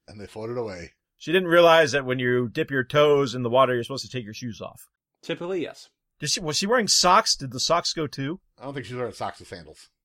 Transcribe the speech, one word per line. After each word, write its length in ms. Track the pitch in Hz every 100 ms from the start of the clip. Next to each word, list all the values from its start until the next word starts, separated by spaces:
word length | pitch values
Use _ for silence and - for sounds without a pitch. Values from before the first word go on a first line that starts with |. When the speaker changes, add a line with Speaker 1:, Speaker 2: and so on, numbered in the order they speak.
| -
Speaker 1:
And 120 | 104
they 60 | 98
floated 320 | 107 113 123
away. 340 | 110 90 85 _ _ _
Speaker 2:
She 140 | 151
didn't 160 | 180 175
realize 440 | 170 170 165 151
that 140 | 139 127
when 120 | 127
you 300 | 123 123 123
dip 220 | 156 156
your 120 | 139
toes 500 | 123 147 147 143 135
in 80 | 123
the 80 | 120
water, 240 | 123 127
you're 100 | 123
supposed 200 | 117 135 107
to 40 |
take 140 | 127
your 100 | 107
shoes 260 | 110 123 101
off. 260 | 95 - - _ _ _
Speaker 3:
Typically, 380 | - 165 175 190
yes. 280 | 117 - - _ _ -
Speaker 2:
Did 120 | 147
she, 100 | 240
was 160 | 160 147
she 100 | 196
wearing 220 | 247 196
socks? 480 | - 180 196 - -
Did 160 | 135
the 80 | 123
socks 320 | - 165 -
go 140 | - 147
too? 340 | - 135 185 _ _
Speaker 1:
I 60 |
don't 80 | 131
think 120 | 139 107
she's 100 | 123
wearing 160 | 117
socks 260 | - 104 -
and 80 | 90
sandals. 440 | 90 78 - - _